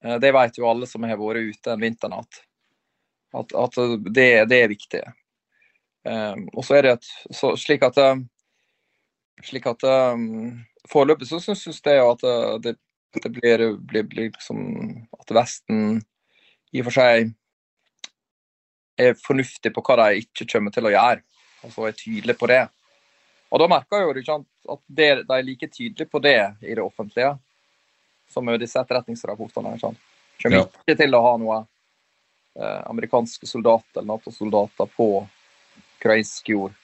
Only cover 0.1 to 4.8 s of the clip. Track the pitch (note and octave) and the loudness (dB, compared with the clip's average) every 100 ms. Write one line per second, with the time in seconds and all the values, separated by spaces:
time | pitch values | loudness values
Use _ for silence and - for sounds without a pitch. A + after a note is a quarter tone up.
0.1 | A#2+ C3+ C3+ A#2+ A#2+ A#2 A#2 B2 A2 A#2 | 0 4 4 2 0 -2 -2 -6 -10 -8
1.1 | G#2+ G#2+ A2+ A2 G#2 - A2+ A2+ A2+ - | -6 -6 -6 -8 -10 -8 -4 -6 -6 -10
2.1 | - - - _ _ _ _ _ _ _ | -10 -14 -20 _ _ _ _ _ _ _
3.1 | _ _ B2+ C3 - B2 B2+ B2 A2+ G#2 | _ _ -10 -6 -4 -4 -2 -2 -2 -2
4.1 | A#2 B2+ A#2 A2 B2+ A2+ G#2 | 4 6 6 6 4 4 0